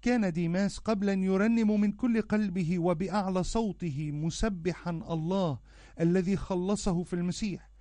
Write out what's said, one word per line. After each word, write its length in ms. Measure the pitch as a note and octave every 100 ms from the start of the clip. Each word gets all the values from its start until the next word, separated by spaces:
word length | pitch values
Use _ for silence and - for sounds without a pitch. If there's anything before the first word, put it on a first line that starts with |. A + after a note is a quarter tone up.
كان 300 | A#3+ B3 G3
ديماس 460 | E3 E3+ F3 G3+ -
قبلا 340 | - A3 G3+
يرنم 680 | G3 F#3+ F#3+ G#3 A#3 G#3+ G#3+
من 120 | G#3
كل 300 | G3+ B3+ A3
قلبه 560 | G#3+ G#3+ G#3 F3+ D#3+ F3+
وبأعلى 640 | E3+ E3 F#3+ G3 F#3+ F#3
صوته 680 | F3 A3+ A3+ F3 F3 C#3 D3+
مسبحا 800 | D3 D#3+ - A3 F#3+ E3+ D#3+ F3
الله 680 | E3 - E3 D#3+ F#3+ F3+ C3 - - - -
الذي 360 | E3+ F3+ F3+ G3
خلصه 680 | - F#3 F3+ G#3 - F3
في 100 | F3
المسيح، 560 | F3+ F3 F3 A3 E3+ - -